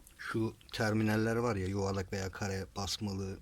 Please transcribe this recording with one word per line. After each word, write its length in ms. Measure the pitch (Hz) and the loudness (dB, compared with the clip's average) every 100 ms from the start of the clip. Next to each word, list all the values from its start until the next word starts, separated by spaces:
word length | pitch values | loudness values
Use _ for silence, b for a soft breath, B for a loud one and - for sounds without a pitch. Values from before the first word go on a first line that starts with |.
| - - | -20 -12
Şu 360 | - 117 110 - - | -4 0 0 -4 -8
terminaller 640 | - 110 107 107 107 113 113 | -2 2 4 4 4 4 2
var 200 | 120 101 | 2 2
ya, 100 | 92 | 0
yuvarlak 460 | 101 98 98 95 | 0 0 0 -2
veya 180 | 101 95 | -2 -4
kare, 360 | - 104 95 95 - | -4 -4 -4 -4 -6
basmalı, 600 | 98 - 104 98 95 95 | -4 -2 -2 -4 -4 -8